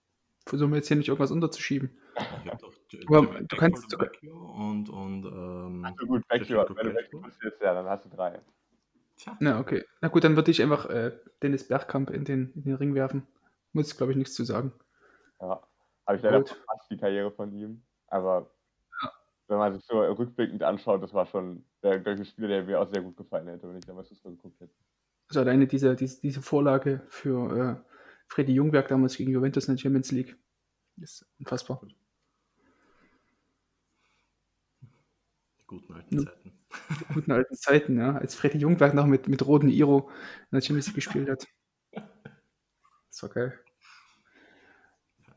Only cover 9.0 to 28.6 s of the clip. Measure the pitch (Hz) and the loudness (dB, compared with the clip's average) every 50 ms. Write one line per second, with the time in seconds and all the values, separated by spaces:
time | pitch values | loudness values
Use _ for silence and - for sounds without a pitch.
9 | _ _ _ _ - - - - 147 147 117 110 131 - - 98 - _ _ - | _ _ _ _ -20 -16 -6 -2 0 0 0 0 -2 -2 -4 -4 -4 _ _ -4
10 | - 156 - 170 160 160 156 156 156 170 165 - 117 151 147 143 - - - 117 | -2 2 4 6 6 8 6 6 6 4 4 4 4 4 4 2 0 -2 -2 -2
11 | 113 123 117 - - - _ - - 143 139 135 - - 127 139 - - - 135 | -2 -4 -6 -8 -20 -20 _ -4 -2 -2 -2 -2 -2 -2 -2 -2 -2 -2 -4 -4
12 | 139 135 143 147 143 143 135 131 127 127 - 147 139 139 135 131 143 143 139 135 | -2 -2 -4 -6 -4 -4 -2 -4 -4 -4 -8 -8 -6 -4 -4 -2 -2 -2 0 0
13 | 135 131 - 139 - _ _ _ _ _ _ _ _ _ - 156 147 151 - - | -2 -2 -4 -6 -8 _ _ _ _ _ _ _ _ _ -4 -4 -2 -2 -2 -4
14 | 131 131 135 131 135 - - - 127 113 101 107 131 135 - _ _ _ _ _ | -2 0 0 -2 -2 -4 -4 -8 -6 -4 -4 -4 -4 -6 -8 _ _ _ _ _
15 | _ _ _ _ _ _ _ - 92 92 92 - - _ _ _ _ _ _ _ | _ _ _ _ _ _ _ -12 -6 -6 -6 -6 -8 _ _ _ _ _ _ _
16 | - - 98 92 - 104 104 101 101 - - - - - 110 - - - 104 92 | -4 -2 -2 2 2 4 4 4 4 2 -6 -16 -10 -10 -10 -10 -10 -14 -10 -4
17 | 107 101 98 101 101 104 101 - 104 104 101 101 104 107 113 113 _ _ _ _ | -4 -2 -2 -2 -4 -6 -8 -10 -12 -12 -12 -12 -14 -14 -14 -18 _ _ _ _
18 | _ - - 95 92 92 92 90 - - _ _ _ _ _ _ _ _ - - | _ -6 -6 -4 0 0 0 -2 -2 -6 _ _ _ _ _ _ _ _ -12 -10
19 | - - - _ _ _ _ _ _ - 104 104 104 101 95 92 - - 117 110 | -10 -10 -12 _ _ _ _ _ _ -4 0 0 0 0 -2 -4 -8 -2 0 2
20 | 104 - 101 107 123 120 - - 120 - - 101 78 76 98 104 - 117 101 95 | 2 2 2 -2 -4 -6 -2 -4 -4 -2 -2 -2 -2 0 -2 -2 0 -2 -2 -2
21 | 92 98 101 98 90 - - 98 92 90 87 85 - _ _ _ - 101 95 95 | -2 -4 -2 -2 -2 -2 -2 -6 -6 -6 -10 -14 -16 _ _ _ 0 0 0 2
22 | 90 104 101 98 101 - - - 110 101 101 98 90 95 98 90 98 92 101 98 | 0 -4 -4 -4 -6 -10 -10 -6 -4 -2 0 -2 -2 0 0 0 0 0 -2 -6
23 | 90 92 87 - 95 - - 80 82 90 85 87 - 90 90 92 87 - 92 90 | -6 -6 -12 -16 -16 -8 -8 -8 -8 -8 -14 -14 -16 -16 -16 -16 -16 -16 -18 -18
24 | 92 - 104 _ - 95 87 87 - 90 - _ 90 82 _ _ _ _ _ _ | -18 -20 -20 _ -20 -20 -20 -20 -20 -20 -20 _ -20 -20 _ _ _ _ _ _
25 | _ _ _ _ _ - 151 147 127 123 127 135 139 131 - 135 139 131 127 127 | _ _ _ _ _ -4 0 0 2 4 6 6 6 4 4 4 4 4 4 2
26 | 139 131 - - - 147 135 135 - - 151 143 143 143 135 135 139 143 135 135 | -2 -6 -6 -6 -6 -6 -6 -6 -6 -2 0 2 4 4 4 4 2 0 -2 -4
27 | - - - - - 143 127 123 123 117 117 117 127 127 117 127 - _ - - | -6 -14 -16 -8 -4 -2 -2 0 -2 -2 0 0 0 -2 -2 -6 -10 _ -20 -20
28 | - - - _ _ - - - 143 139 127 135 | -20 -20 -20 _ _ -8 -2 -2 2 2 4 4